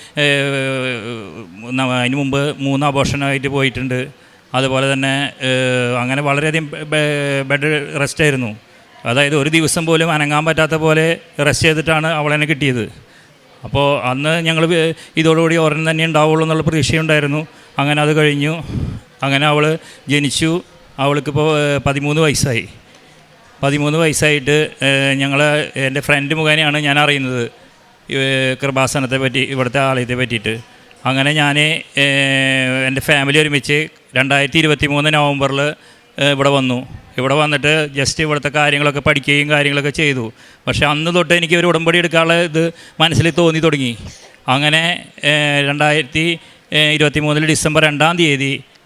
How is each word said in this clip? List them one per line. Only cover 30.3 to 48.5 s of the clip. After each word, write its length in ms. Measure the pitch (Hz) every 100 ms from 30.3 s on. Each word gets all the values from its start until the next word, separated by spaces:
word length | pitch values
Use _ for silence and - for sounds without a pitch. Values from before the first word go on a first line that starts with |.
| 113 104 117 - - - - 127
അങ്ങനെ 280 | 131 139
ഞാൻ, 260 | 151 147 147
ഏ, 460 | 151 165 - - 143 139 135 135 135 135 131 131 131
എൻ്റെ 140 | 135
ഫാമിലി 380 | - 147 139 147
ഒരുമിച്ച് 480 | 156 143 127 147 156 - _ 127
രണ്ടായിരത്തി 420 | 135 139 143 160
ഇരുപത്തിമൂന്ന് 540 | 156 147 151 143 151
നവംബറിൽ, 480 | 151 147 143 135 139 143 156 - - _ -
ഏ, 120 | 143
ഇവിടെ 180 | 139 139
വന്നു. 380 | 139 131 123 131 - - -
ഇവിടെ 160 | 131
വന്നിട്ട് 540 | 147 151 143 147 156 151
just 340 | 139 135 -
ഇവിടുത്തെ 280 | 156 147 143
കാര്യങ്ങളൊക്കെ 500 | 151 147 143 147 143
പഠിക്കുകയും 500 | 156 147 135 143 147
കാര്യങ്ങളൊക്കെ 400 | 151 143 143 143
ചെയ്തു. 440 | 143 151 131 110 - - - -
പക്ഷേ 180 | 113 147
അന്ന് 300 | 151 160 175
തൊട്ട് 180 | 156
എനിക്ക് 220 | 175 165 170
ഒരു 120 | 175
ഉടമ്പടി 300 | 160 165 170
എടുക്കാനുള്ള 440 | 170 165 165 170
ഇത് 320 | 175 151 165 - - -
മനസ്സിൽ 340 | 160 123 165 156
തോന്നി 220 | 165 160
തുടങ്ങി. 380 | 160 151 127 110 90 - - - -
അങ്ങനെ, 560 | 135 151 156 170 180 - -
ഏ, 60 | 147 151 147 143 143
രണ്ടായിരത്തി, 680 | 147 151 151 135 156 165 165 - - -
ഏ, 200 | 151 151
ഇരുപത്തിമൂന്നിൽ 520 | 151 151 151 151 147 156
ഡിസംബർ 380 | 151 160 156 156
രണ്ടാം 320 | 147 156 175
തീയതി 460 | 160 139 135